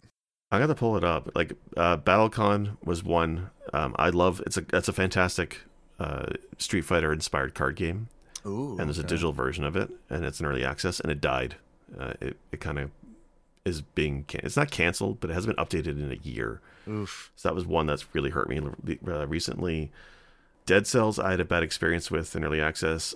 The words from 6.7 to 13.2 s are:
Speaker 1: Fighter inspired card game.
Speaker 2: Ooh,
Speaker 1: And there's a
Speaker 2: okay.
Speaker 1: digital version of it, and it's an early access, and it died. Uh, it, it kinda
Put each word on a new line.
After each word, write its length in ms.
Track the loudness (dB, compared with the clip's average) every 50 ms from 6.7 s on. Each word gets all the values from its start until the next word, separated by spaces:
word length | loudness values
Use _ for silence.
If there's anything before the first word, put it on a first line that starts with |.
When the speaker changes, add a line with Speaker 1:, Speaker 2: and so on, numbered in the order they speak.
| 0 0
Speaker 1:
Fighter 300 | 2 4 2 4 4 4
inspired 420 | 2 0 -2 -2 0 0 -2 -2 -2
card 220 | -2 -2 0 0
game. 320 | 0 -2 -2 -2 -4 -6 -10 -12 -18 -20 -18 -16 -12 -8
Speaker 2:
Ooh, 300 | -6 -6 -6 -6 -6 -4 -4
Speaker 1:
And 100 | -2 -2
there's 100 | -2 -2
a 40 |
Speaker 2:
okay. 60 | -2 -2
Speaker 1:
digital 240 | 0 0 0 0
version 320 | 0 0 -2 -2 -2 -2 -2
of 100 | -2 -2
it, 140 | -2 -2 -4 -6 -14 -10 -6
and 140 | -6 -4 -4
it's 160 | -4 -4 -4
an 60 | -2
early 180 | -2 0 0 0
access, 360 | -2 -2 -2 -2 -2 -2 -2
and 100 | -2 -2
it 100 | -2 0
died. 340 | 0 0 0 0 -2 -4 -6 -10 _ _ _ _ _ -18 -14 -10
Uh, 140 | -8 -8 -8 -6
it, 160 | -8 -8 -8 -10 _ _
it 80 | -10 -8
kinda 300 | -6 -6 -4 -4 -6 -8 -10 -14 -20 -20 -20 -20